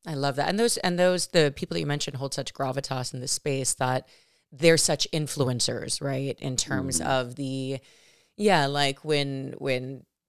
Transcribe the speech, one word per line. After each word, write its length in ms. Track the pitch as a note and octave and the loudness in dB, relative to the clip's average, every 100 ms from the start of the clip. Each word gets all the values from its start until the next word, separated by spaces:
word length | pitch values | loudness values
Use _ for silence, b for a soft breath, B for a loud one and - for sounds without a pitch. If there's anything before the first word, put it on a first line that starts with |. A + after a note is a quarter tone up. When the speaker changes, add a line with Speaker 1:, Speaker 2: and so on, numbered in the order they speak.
| - | -10
Speaker 1:
I 80 | C#3+ | -2
love 220 | C#3+ C3 | -2 0
that. 120 | - | 0
And 80 | G3+ | 2
those, 200 | A#3 - | 0 0
and 200 | F#3 F3 | 0 2
those, 300 | F3+ F3+ - | 4 2 2
the 260 | F3 D3 C#3 | 4 4 2
people 200 | - E3+ | -4 -2
that 60 | |
you 40 | D3 | -2
mentioned 320 | C#3+ D3 C#3 | -2 -4 -6
hold 160 | C3+ | -6
such 200 | - C3 | -6 -6
gravitas 600 | - C3+ C3+ - C3 B2+ | -4 -4 -2 -4 -6 -6
in 60 | B2+ | -8
this 140 | B2+ | -4
space 400 | - D3 C3+ B2+ - | -4 -2 -2 -2 0
that 320 | B2+ B2+ - b b b b | 0 0 -4 b b b b
they're 260 | C#3 E3 E3 | 4 6 8
such 300 | - D3+ - | 4 2 0
influencers, 920 | D#3+ D3 - C3 A#2+ - A#2+ - - | -2 -2 0 0 2 0 -2 -4 -4
right? 380 | C#3 C3+ C#3 - | -2 -2 -4 -6
In 160 | C3+ B2 | -4 -2
terms 440 | - C3+ C3+ B2+ | -2 -2 -2 -2
Speaker 2:
Mm. 60 | - | 0
Speaker 1:
of 300 | C3 B2 B2 | 0 -2 -6
the, 440 | C3+ C3+ C3 C3+ b b b b b - | -6 -4 -4 -6 b b b b b -2
yeah, 280 | G#3 E3+ C#3 | 4 4 4
like, 400 | C#3+ C#3+ C#3 D#3 | 2 0 0 0
when, 480 | D3 C#3 C3+ C3+ - | 0 0 -4 -8 -6
when 460 | C#3 B2 B2+ C3+ - _ | -2 -2 -4 -12 -16 _